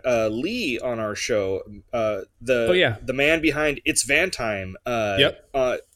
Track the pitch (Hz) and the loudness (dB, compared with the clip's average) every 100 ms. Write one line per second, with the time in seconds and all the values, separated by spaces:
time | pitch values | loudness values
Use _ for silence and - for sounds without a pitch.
0 | 131 120 110 110 156 247 190 120 110 101 | 2 2 2 0 -2 -2 -2 -2 -4 -4
1 | 110 104 - 110 95 95 - 104 - 117 | -4 -4 0 0 0 -2 -6 -16 -6 -2
2 | 110 101 - _ 117 123 117 180 156 104 | -2 -2 -6 _ 0 2 4 4 2 0
3 | 120 127 143 165 151 143 151 139 - 151 | -4 0 2 2 2 0 0 -2 -2 -2
4 | 110 143 185 - 117 101 95 90 - 120 | 2 2 0 -2 -4 -4 -6 -10 -4 -2
5 | 104 98 143 - - 135 127 107 - | 0 4 2 2 -6 -2 0 -2 -8